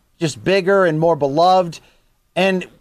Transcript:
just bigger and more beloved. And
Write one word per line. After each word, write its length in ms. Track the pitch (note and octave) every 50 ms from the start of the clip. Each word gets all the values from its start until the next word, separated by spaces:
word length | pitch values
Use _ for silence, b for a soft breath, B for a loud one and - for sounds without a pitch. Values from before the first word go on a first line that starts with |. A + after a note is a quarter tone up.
| _ _ _ -
just 240 | E3 D3 - G#2 G#2+
bigger 400 | F3 F#3+ G3 E3+ F#3+ G3+ G3 F#3
and 140 | E3+ D#3 D#3
more 160 | E3+ E3+ E3
beloved. 640 | C3+ C#3+ C#3 C#3 D#3+ F3 F#3 F#3 F#3+ F3+ E3+ - - b b b b b b b b _ _ -
And 320 | F3 F#3+ F#3+ F#3 F#3 E3+ - _ _